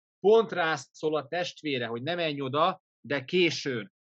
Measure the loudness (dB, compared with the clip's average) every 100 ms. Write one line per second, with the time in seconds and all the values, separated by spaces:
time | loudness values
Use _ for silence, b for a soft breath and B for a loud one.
0 | _ _ 4 6 4 0 0 -2 -6 -6
1 | -4 -2 -4 -4 -6 -6 -4 -4 -4 -6
2 | -4 -2 -2 -4 -4 0 0 0 _ _
3 | -6 -4 0 2 2 2 -4 -4 -6 _